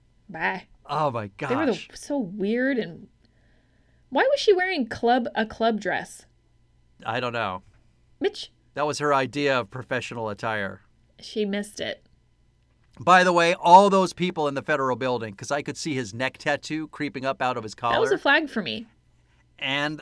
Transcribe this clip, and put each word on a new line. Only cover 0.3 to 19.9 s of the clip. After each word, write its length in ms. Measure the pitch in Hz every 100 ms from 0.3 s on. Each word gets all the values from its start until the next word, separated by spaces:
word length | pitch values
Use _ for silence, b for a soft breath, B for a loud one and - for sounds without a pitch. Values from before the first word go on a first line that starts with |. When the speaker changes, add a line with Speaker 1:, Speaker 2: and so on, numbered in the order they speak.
| 160 185 190 - - -
Speaker 2:
Oh 260 | 147 151
my 180 | 117 101 -
Speaker 1:
They 160 | 143 262
were 100 | 302
the, 40 |
Speaker 2:
gosh. 160 | 175 -
Speaker 1:
so 240 | - - 285
weird 600 | 190 214 196 240 262 254
and 280 | 175 156 - _ _ _ _ _ _ _ _ _ _
why 140 | 262
was 160 | 508 571
she 140 | -
wearing 340 | 359 370 349 220
club, 400 | - 233 247 233 -
a 100 | 220
club 340 | - 226 214
dress? 460 | 180 143 165 - - _ _ _ _ _ _ _ 117
Speaker 2:
I 140 | 120
don't 140 | 123
know. 280 | 117 104 92 - _ _ _ _ -
Speaker 1:
Mitch. 320 | 403 - - _ _
Speaker 2:
That 140 | 139 151
was 100 | 135
her 140 | 147
idea 460 | 139 131 147 143 131
of 100 | 110
professional 600 | 127 117 127 - 120 110
attire. 520 | 104 117 107 98 95 _ _ _ _
Speaker 1:
She 260 | - 220 208
missed 340 | 202 208 -
it. 280 | 113 - _ _ _ _ _ _ _ _ _ -
Speaker 2:
By 240 | 120 185
the 100 | 180
way, 200 | 170 170
all 360 | 180 175 180 202
those 220 | 190 180
people 340 | - 180 165 147
in 80 | 139
the 60 |
federal 320 | - 147 135 117
building, 380 | 131 123 110 98
'cause 160 | 120
I 100 | 143
could 160 | 147 139
see 160 | 165
his 200 | 131 110
neck 240 | 117 131 -
tattoo 480 | 156 147 - 156 156
creeping 360 | - 147 139 131
up 160 | 135
out 140 | 127 123
of 60 |
his 120 | 107 -
collar. 200 | 117 170
Speaker 1:
That 60 |
was 100 | 453
a 60 | 370
flag 320 | 285 294 311
for 120 | 233
me. 240 | 143 107 226 _ _ _ _ _ _ -
Speaker 2:
And 420 | 139 139 147